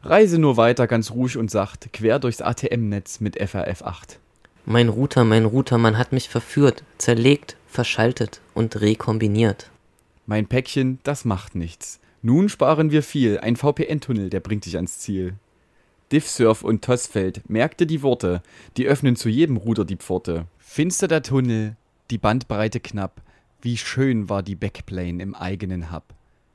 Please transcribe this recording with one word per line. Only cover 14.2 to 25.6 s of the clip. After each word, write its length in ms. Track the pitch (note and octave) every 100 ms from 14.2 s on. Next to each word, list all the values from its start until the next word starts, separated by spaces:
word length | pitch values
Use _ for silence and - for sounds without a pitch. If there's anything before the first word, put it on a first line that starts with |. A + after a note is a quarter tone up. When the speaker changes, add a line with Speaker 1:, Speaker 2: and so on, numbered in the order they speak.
| F#2+
Speaker 1:
der 120 | F#2+
bringt 240 | G2 G#2+ F2+
dich 100 | E2+
ans 240 | F2+ -
Ziel. 360 | - G2 F#2 G2 _ _ _ _ _ _ _
Diffsurf 520 | C#3 - - A2+ A2
und 200 | - A2
Tossfeld, 680 | - B2 - G#2+ F#2+ F#2 -
merk 280 | G#2+ C#3 -
dir 100 | E3+
die 140 | D#3
Worte, 400 | C#3 B2 F#2 F2+ - - - -
die 120 | B2+
öffnen 280 | D3+ C3+ A#2+
zu 140 | A#2
jedem 260 | A2+ E3 A#2+
Router 300 | A2+ A2 F#2
die 100 | F#2+
Pforte. 500 | - F2+ - E2 E2 _
Finster 500 | _ - D#3+ F3+ F#3+
der 160 | D#3+
Tunnel, 540 | C3 C#3 B2+ A2 A2 A2 _ _ _
die 60 | A2
Bandbreite 640 | G#2+ A#2 - G#2 A2 A#2
knapp, 400 | - G#2 F#2+ - - _ _ _
wie 160 | A#2+ A#2
schön 500 | - - C3+ A#2+ G2
war 160 | G2+
die 120 | F#2+ F#2+
Backplane 680 | G2 - - F#2 F2+ F2
im 100 | G2
eigenen 600 | - F#2 F#2+